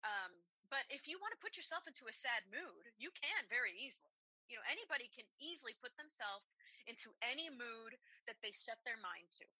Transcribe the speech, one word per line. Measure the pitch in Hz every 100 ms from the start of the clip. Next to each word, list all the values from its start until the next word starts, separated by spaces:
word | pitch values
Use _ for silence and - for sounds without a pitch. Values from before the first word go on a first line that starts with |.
Um, | 214 208 185 175 170 _ _
but | 269 269
if | 262 -
you | 359
wanna | 403 440
put | 427 -
yourself | - 330 -
into | 277 233
a |
sad | 220 254 233 190
mood, | 226 349 - 233 226
you | 277
can | - - - -
very | 240 226 180
easily. | 262 - - _ _ _ _
You | 233
know, | -
anybody | - 466 277 240
can | - 226 -
easily | - - 233
put | 220 247 -
themselves | 302 - 208 202 _ - - - 226
into | 233 226 _ 233
any | 269 320
mood | 262 240 226 226 247 _ - -
that | 220 202
they |
set | 202 - 226 -
their | 226
mind | 190 170 170 -
to. | - _